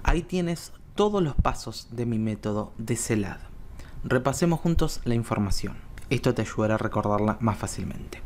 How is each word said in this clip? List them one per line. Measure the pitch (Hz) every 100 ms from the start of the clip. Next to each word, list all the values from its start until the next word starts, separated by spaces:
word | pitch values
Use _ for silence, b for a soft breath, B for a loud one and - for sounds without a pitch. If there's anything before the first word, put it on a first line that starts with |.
Ahí | - 160
tienes | 160 180 170 170 - - - -
todos | 208 208
los | 160
pasos | 123 - - - 110 -
de | 117 120
mi | 113
método | 110 107 107 104 104 -
de | 113 117
celad. | - 110 95 - - - - - B B
Repasemos | - 127 123 131 175 165
juntos | 170 165 160 - -
la | 117
información. | 113 107 101 - - - - - -
Esto | 127 131
te | 117
ayudará | 110 - 107 110
a |
recordarla | 107 107 104 104 107 107
más | 113 104
fácilmente. | - - 90 - - -